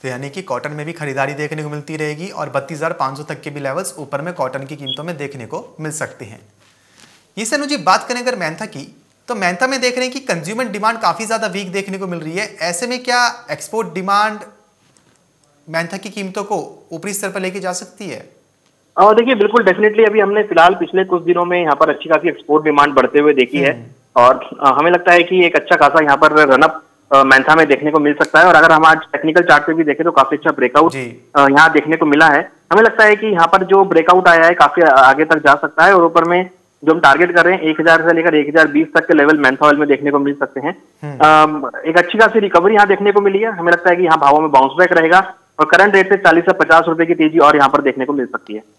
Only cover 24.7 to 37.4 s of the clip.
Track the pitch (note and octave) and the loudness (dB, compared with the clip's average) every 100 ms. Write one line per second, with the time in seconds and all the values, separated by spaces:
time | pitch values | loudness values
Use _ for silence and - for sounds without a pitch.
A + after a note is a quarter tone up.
24.7 | C3 E3 F3 F3+ F3 F3 F#3 E3+ D#3+ - | 2 0 0 2 2 2 0 0 0 0
25.7 | E3+ D3 D#3+ D3 C#3 D#3 D3+ D3 C3 D#3 | 2 4 2 2 2 2 4 4 4 2
26.7 | - _ _ _ C#3 C3+ C3+ C3+ D#3 D#3 | 0 _ _ _ 2 4 4 4 2 2
27.7 | C#3+ D3+ D#3 D3 D3 D#3 D#3 F3+ E3 E3 | 0 0 0 0 -2 0 4 4 6 4
28.7 | D#3+ D#3+ D#3+ - - D#3+ E3 F3 D3 D3 | 4 4 2 -2 -6 -2 0 2 2 2
29.7 | D#3+ D3+ C#3 E3 E3 E3 D3 E3 F3+ B2 | -2 -2 -2 -2 0 0 -2 -4 -2 0
30.7 | D3 D#3+ C3+ B2 A#2 _ C#3+ C#3 C#3+ D#3+ | 2 0 0 -12 -14 _ 0 2 4 4
31.7 | D3+ D3+ D#3+ D#3+ C#3+ D#3+ C#3+ F3 _ _ | 2 -2 -2 0 4 4 2 -2 _ _
32.7 | F3+ A3+ A3 G#3+ G#3 A3 F3+ E3 F#3+ F3+ | 2 2 4 2 2 0 0 2 2 2
33.7 | G3 F#3+ E3 E3 F3+ F#3 E3 E3 F3 C#3+ | 2 4 2 4 4 4 4 4 4 2
34.7 | F3+ D#3+ C3+ C3 C3+ D#3 D#3+ D3 D3 D3+ | 4 4 6 4 4 0 2 2 2 0
35.7 | - F3 G3 E3+ E3+ E3 F3 F3+ _ _ | 0 4 4 4 2 0 -2 -4 _ _
36.7 | _ D3 D#3+ D3 C#3+ F3+ F3 | _ 0 2 4 4 2 2